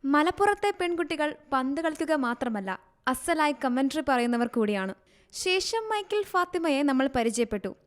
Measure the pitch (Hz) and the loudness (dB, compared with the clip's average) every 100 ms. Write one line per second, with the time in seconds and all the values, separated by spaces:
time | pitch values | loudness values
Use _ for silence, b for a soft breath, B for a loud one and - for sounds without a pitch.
0 | 269 294 311 370 403 403 403 392 359 339 | 2 2 2 2 2 2 -2 -2 -2 -2
1 | 330 320 302 - - 262 262 277 320 311 | -2 0 -2 -4 -2 -2 0 -2 -2 -2
2 | 311 311 247 240 247 214 190 - _ _ | 0 0 0 -2 -2 -4 -6 -8 _ _
3 | - 254 - 330 302 294 269 247 269 302 | -4 -4 -2 0 2 0 0 2 0 0
4 | 294 254 240 240 240 240 208 202 190 - | 0 2 2 2 0 0 0 0 -4 -8
5 | _ b b - 381 370 - 453 440 427 | _ b b -6 0 0 0 -4 -2 -4
6 | 403 415 392 370 359 349 330 277 285 262 | -2 -4 0 -2 -2 -2 0 2 2 2
7 | 269 269 226 226 226 208 190 - | 2 2 0 0 -2 -2 -6 -12